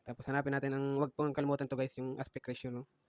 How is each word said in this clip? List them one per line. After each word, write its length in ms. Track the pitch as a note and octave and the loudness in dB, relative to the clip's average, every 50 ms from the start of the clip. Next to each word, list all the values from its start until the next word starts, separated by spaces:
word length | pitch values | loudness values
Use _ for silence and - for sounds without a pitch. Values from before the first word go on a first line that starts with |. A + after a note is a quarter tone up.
| _ | _
Tapos 240 | - B2 - - | -10 -10 -8 -4
hanapin 240 | - C3+ C#3+ C#3 C#3+ | 0 0 0 2 2
natin 240 | C#3 C#3 C3+ C#3 C3+ | 2 4 4 4 2
ang, 240 | C3+ C#3 C#3 C#3 C#3 | 2 2 2 2 2
wag 160 | D3 C#3 - | 2 0 2
pong 160 | - D3 D3 | 0 0 2
kalimutan 400 | C#3 D3+ C#3+ C#3+ C#3+ C#3 C#3+ C3+ | 2 2 2 2 2 2 0 0
to, 80 | C#3 B2+ | 0 0
guys, 160 | C3 B2+ - | 0 -2 -2
yung 240 | - B2+ C3 C3 - | -4 -6 -4 -4 -6
aspect 320 | C3+ - - C3+ - - | -6 -8 -8 -8 -8 -8
ratio, 240 | B2 - - C3 B2 | -8 -6 -6 -6 -6
no? 160 | B2 B2+ - _ _ _ | -8 -8 -10 _ _ _